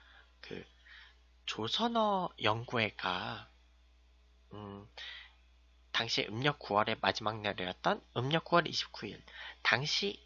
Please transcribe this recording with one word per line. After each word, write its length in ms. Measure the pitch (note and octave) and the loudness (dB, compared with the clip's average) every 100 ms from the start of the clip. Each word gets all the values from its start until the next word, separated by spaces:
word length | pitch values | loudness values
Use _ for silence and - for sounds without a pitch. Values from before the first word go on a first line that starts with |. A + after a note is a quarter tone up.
| - - - _ | -20 -20 -20 _
그 240 | - F#2 - _ - - - - - - - | -12 -12 -12 _ -20 -20 -20 -20 -20 -12 -8
조선어 840 | - A2 - A#3+ A#3 G#3+ G3 F3 - | -4 -2 0 0 2 2 2 -2 0
연구회가, 1080 | A2 A2+ A#2+ B2 G#2 - F#2 F2+ A2+ A2 - - _ _ - - - - - - - | 0 0 0 0 0 0 -2 -2 -4 -8 -12 -20 _ _ -20 -20 -20 -20 -20 -20 -18
음, 340 | G2+ G#2 G2+ G#2+ - - - - - - - - - - | -12 -12 -12 -16 -16 -14 -14 -18 -20 -20 -20 -20 -20 -4
당시 340 | - A2+ - - | -2 0 0 0
음력 300 | A2 D3 - | 2 2 0
구월의 380 | - G#2 G#2+ A2 | 2 4 4 4
마지막 400 | G2 - G#2+ A2 | 2 2 -2 -2
날이었던 600 | G#2 F#2+ F2+ - F3 G#3 - B2+ | -2 -2 -4 0 0 0 -2 -4
음력 280 | C3 D#3+ - | 0 0 4
구월 220 | E3+ D#3 | 4 4
이십구 400 | A#2+ - - G#2 | -4 -6 -8 -10
일, 160 | - - - - - | -10 -16 -16 -16 -2
당시 640 | - A2+ D3+ - G3+ - | 2 4 4 0 -2 -6